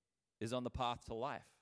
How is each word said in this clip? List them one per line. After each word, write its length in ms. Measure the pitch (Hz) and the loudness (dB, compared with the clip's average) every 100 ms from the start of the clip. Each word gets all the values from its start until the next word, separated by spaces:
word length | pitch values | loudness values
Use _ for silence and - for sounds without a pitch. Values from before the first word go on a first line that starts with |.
| _ _ _ - | _ _ _ -6
is 140 | 113 | 0
on 100 | 127 | 0
the 80 | 123 | 0
path 340 | - 123 120 - | 2 2 0 -2
to 80 | |
life. 360 | 113 131 117 - - | -2 -2 -2 -8 -20